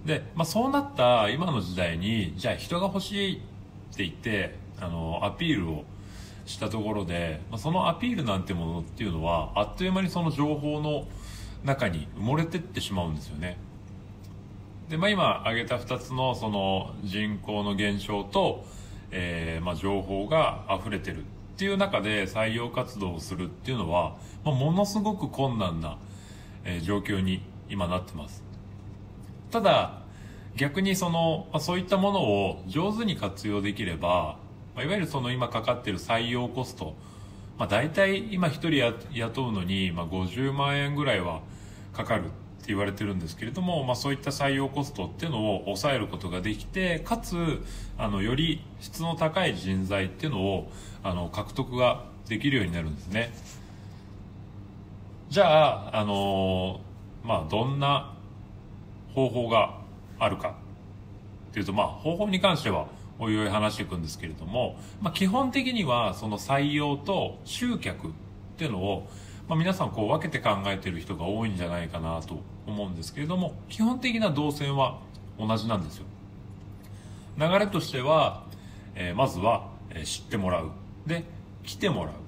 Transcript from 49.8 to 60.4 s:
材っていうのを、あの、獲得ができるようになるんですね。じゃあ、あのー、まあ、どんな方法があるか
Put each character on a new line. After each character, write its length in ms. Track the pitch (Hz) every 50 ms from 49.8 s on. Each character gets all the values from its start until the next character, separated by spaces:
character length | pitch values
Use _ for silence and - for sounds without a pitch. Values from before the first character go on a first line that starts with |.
| 95
材 200 | 92 101 98 95
っ 20 | 92
て 180 | - - -
い 20 | 156
う 40 |
の 100 | - 95
を、 280 | 95 101 95 85 80 - - - - - - -
あ 120 | - 98 90
の、 140 | 87 87 82
獲 260 | - 107 104 - -
得 220 | - 123 113 123
が 280 | 123 127 120 117 - - - - - - -
で 100 | 113 104
き 120 | - 143
る 80 | 135 123
よ 60 | 98
う 20 |
に 60 | 85
な 100 | 85 85
る 80 | 80 78
ん 60 | 73
で 40 | 67
す 80 | - 87
ね。 240 | 98 110 - 127 - - - - - - - - - - - - - - - - - - - - - - - - - - - - - - - - - - - - - - - -
じ 100 | 139 190
ゃ 480 | 190 165 151 156 151 135 - - 98 -
あ、 80 | - 110
あ 60 | 104
の 760 | 104 101 98 98 98 98 95 95 95 92 92 92 92 87 - - - - - - - - - -
ー、 20 |
ま 200 | 113 110 87 80
あ、 20 | 78
ど 160 | 98 107 120
ん 140 | 135 139 139
な 360 | 139 139 143 131 - - - - - - - - - - - - - - - - - - - - - - -
方 140 | 131 131 120
法 200 | 107 123 117 110
が 300 | 113 110 101 - - - - - - - - - - -
あ 100 | - -
る 80 | -
か 180 | -